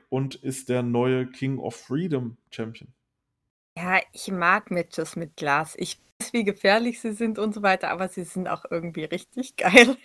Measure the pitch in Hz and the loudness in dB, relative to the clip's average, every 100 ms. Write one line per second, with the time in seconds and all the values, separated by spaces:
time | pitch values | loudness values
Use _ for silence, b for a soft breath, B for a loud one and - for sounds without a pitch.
0 | - 131 135 - 131 131 - 123 120 120 | -6 -4 -4 -6 -8 -8 -4 -2 0 0
1 | 127 127 127 - 135 135 - - - 135 | 2 0 -2 -6 -4 -4 -6 -12 -6 -4
2 | 180 139 120 120 _ - 113 113 - _ | -2 -4 -4 -12 _ -10 -10 -10 -20 _
3 | _ _ _ _ _ _ _ - 180 185 | _ _ _ _ _ _ _ -10 0 0
4 | - - - 185 175 202 - 175 170 - | 0 -12 -8 0 2 2 2 -4 -4 -6
5 | 160 - 165 - 151 143 156 - - - | -8 -8 -10 -6 0 0 0 -8 -10 -10
6 | _ - - 233 202 196 196 214 240 233 | _ -14 -6 -2 -2 2 4 4 2 -4
7 | 226 208 233 208 214 214 202 190 180 175 | -6 -2 -2 -2 -4 0 2 2 0 -4
8 | 185 - 170 185 180 160 - 170 170 160 | -6 -8 -10 -6 -6 -6 -4 -6 -6 -8
9 | 156 180 - - 262 - 180 220 240 254 | -6 -8 -8 -10 -10 -2 8 10 10 6